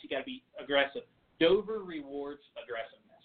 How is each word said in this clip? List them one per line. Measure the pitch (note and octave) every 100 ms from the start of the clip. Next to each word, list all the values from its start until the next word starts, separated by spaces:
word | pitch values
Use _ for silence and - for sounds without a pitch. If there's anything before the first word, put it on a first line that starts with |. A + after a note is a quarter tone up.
You | D3
gotta | C#3
be | B2+ C3 _ -
aggressive. | C#3 C#3+ C#3 - - _ _ -
Dover | E3 G3+ G3+ A3
rewards | F#3 D#3+ C#3 C#3 C#3+ D3 _ A#2+
aggressiveness. | A#2 A#2 A2 - _ _